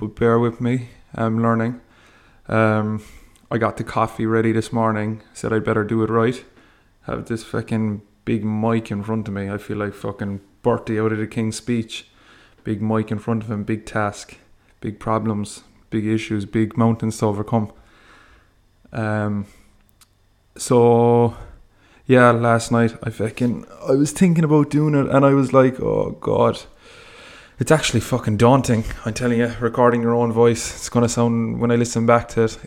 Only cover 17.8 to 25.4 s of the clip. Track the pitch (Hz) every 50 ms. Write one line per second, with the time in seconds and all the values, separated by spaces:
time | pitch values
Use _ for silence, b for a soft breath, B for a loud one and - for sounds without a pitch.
17.8 | b b b b b b b b b b b b b b b b b _ _ _
18.8 | _ _ - 117 110 107 107 107 104 104 104 101 98 b b b b b b b
19.8 | _ _ _ _ _ _ _ _ _ _ _ _ _ _ _ - - - 131 120
20.8 | 117 120 117 117 117 120 120 120 120 120 B B B B B B B b b b
21.8 | b b b b b - 131 127 123 120 120 113 117 117 117 117 - - 120 117
22.8 | 117 113 - - - 123 110 - 98 110 110 - 127 120 107 - - - - -
23.8 | - - 135 139 147 143 - - 196 180 165 165 165 147 151 151 143 143 - 147
24.8 | 151 156 147 143 135 - - 135 135 139 139 139